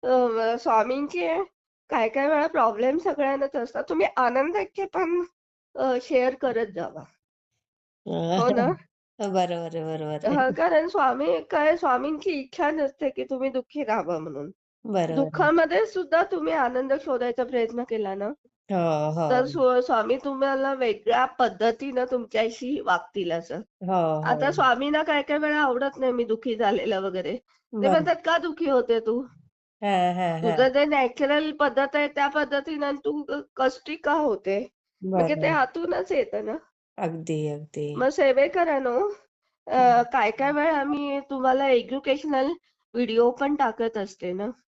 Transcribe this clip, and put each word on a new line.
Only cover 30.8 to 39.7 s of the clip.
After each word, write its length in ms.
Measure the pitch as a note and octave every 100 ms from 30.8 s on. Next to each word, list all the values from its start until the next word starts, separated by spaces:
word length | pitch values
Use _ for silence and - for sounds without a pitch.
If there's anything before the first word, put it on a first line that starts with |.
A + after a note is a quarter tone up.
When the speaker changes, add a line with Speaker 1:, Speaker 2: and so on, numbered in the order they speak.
| D4
Speaker 1:
नॅचरल 640 | D4 B3+ B3+ C#4 D4 D#4 D4+
पद्धत 400 | D4 B3 C#4 D4
आहे 120 | D4
त्या 180 | D4 C#4+
पद्धतीनं 680 | D4 D4 C#4 C#4 D4+ C#4+ C#4
तू 260 | - D4
क-, 180 | C#4 C#4+ C#4+ -
कष्टी 400 | C4 C4 - D#4
का 140 | -
होते? 440 | D#4 D4+ G3 F#3+ G3 B3 _ _ _ F#3
म्हणजे 220 | F#3 E3 G3
ते 100 | D#3
Speaker 2:
बरं. 100 | D#4+
Speaker 1:
आतूनच 560 | B3+ E4+ E4+ - F#4+
येतं 320 | D#4+ G#3+ G3+
ना. 120 | G#3+ D4 _ _ _ -
Speaker 2:
अगदी, 380 | E3 E3 E3 D#3 D3+
अगदी. 380 | D3 D3+ - D3
Speaker 1:
मग 140 | D3 B3+
सेवेकरांनो, 880 | D4+ C#4 B3+ C#4+ F#4 E4+ C#4+ C4 A#3+ G#4 G4+ _ _ _ _
अ, 120 | -